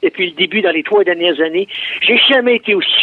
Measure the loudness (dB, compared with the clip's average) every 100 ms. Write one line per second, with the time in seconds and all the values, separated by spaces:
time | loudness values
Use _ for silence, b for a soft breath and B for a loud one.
0 | -4 -2 -6 -4 -4 0 0 -2 0 2
1 | 2 0 0 0 -2 -2 -4 B B B
2 | 0 2 4 2 2 0 0 0 0 2